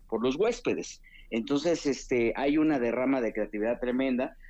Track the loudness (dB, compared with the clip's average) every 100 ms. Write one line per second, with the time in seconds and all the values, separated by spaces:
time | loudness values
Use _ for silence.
0 | -6 -2 0 2 0 0 -2 -4 -4 -12
1 | -20 -20 -6 -4 0 0 2 0 0 -2
2 | 0 2 2 2 2 4 4 2 0 0
3 | 0 2 0 -2 -4 -2 -2 0 -2 0
4 | 0 0 -2 -6 -20